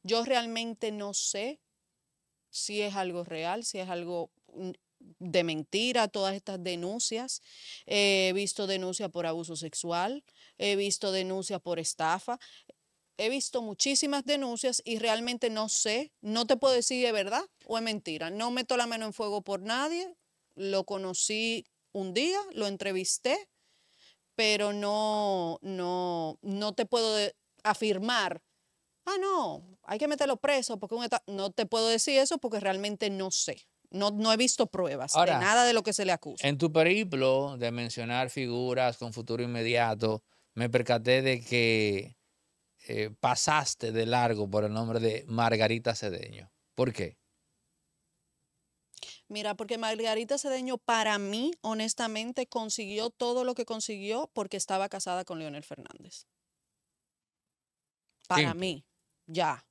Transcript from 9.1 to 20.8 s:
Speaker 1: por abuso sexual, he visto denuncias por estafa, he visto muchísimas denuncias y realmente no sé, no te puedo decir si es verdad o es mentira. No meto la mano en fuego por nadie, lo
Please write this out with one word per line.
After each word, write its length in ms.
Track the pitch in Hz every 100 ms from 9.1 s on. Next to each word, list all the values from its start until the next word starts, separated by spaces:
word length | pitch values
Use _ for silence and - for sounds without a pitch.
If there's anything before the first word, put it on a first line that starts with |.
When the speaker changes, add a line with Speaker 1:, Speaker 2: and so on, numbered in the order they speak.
Speaker 1:
por 160 | 170 170
abuso 300 | 160 165 156
sexual, 680 | 160 - 170 170 190 285 _ _ - -
he 180 | 202 196
visto 340 | 202 - 202
denuncias 480 | 190 185 190 185 190
por 180 | - 165
estafa, 600 | 160 - 160 185 - 240 - - - - _ _ _ -
he 140 | 214
visto 320 | 269 254 254
muchísimas 640 | 226 196 277 277 294 277
denuncias 580 | 254 294 262 233 262 240
y 140 | - 220
realmente 500 | 226 220 240 240 240
no 220 | 220 214
sé, 420 | - 220 226 302 _
no 260 | 208 226 226
te 100 | 233
puedo 160 | 269
decir 240 | 247 233 254
si 80 | 247
es 60 |
verdad 280 | 214 196 240 381 _ -
o 120 | 226
es 60 |
mentira. 440 | 226 208 180 156 165
No 200 | 202 233
meto 260 | 247 247 254
la 100 | 233
mano 200 | 226 220
en 80 |
fuego 260 | - 208 202
por 200 | 190 196
nadie, 520 | 202 240 294 339 359 349 _ _ _
lo 300 | - 196 196